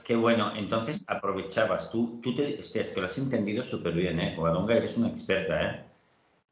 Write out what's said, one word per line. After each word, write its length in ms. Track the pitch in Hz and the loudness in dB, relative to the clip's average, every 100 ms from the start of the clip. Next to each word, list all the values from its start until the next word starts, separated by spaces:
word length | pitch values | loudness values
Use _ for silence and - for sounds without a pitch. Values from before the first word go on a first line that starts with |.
que 120 | - 113 | 0 4
bueno, 380 | 117 113 101 107 | 6 4 2 -2
entonces 480 | 98 113 143 - - | -2 -2 0 -4 -4
aprovechabas. 840 | 98 98 95 - 113 110 110 - | -2 -2 -2 -2 0 2 0 0
Tú, 300 | 117 117 - | 0 0 -2
tú 120 | 127 131 | -2 0
te, 240 | 139 - | -2 -4
hostia, 220 | - 107 | -4 -4
es 100 | - | -2
que 80 | 95 | -2
lo 60 | 90 | -2
has 100 | 131 | -2
entendido 460 | 139 113 101 110 | 0 0 0 -2
súper 300 | - 98 - | -2 -4 0
bien, 260 | 82 90 82 | 0 0 0
¿eh? 160 | 95 - | -2 0
Covadonga, 400 | 85 90 104 117 | 2 2 4 2
eres 220 | - 120 | 2 0
una 120 | 101 | 0
experta, 520 | - - 92 87 76 | -2 0 0 2 0
¿eh? 240 | 98 - - _ _ _ _ _ _ | 0 -4 -12 _ _ _ _ _ _